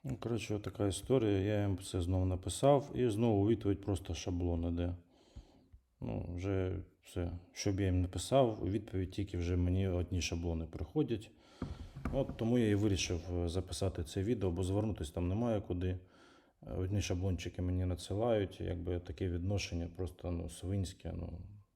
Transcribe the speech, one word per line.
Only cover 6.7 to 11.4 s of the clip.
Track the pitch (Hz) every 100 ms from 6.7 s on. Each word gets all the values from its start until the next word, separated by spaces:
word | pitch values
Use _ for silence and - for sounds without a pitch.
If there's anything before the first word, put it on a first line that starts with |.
| 92 90 _
все. | - 92 87 87 -
Щоб | - 104 98
я | 95
їм | 90
написав, | 90 95 - 135 123 104
у | 92
відповідь | 107 - 92 90
тільки | - 101 90
вже | 87 90
мені | 90 92 95
одні | 90 87 90
шаблони | - 85 87 82 80
приходять. | - - 156 127 110 - -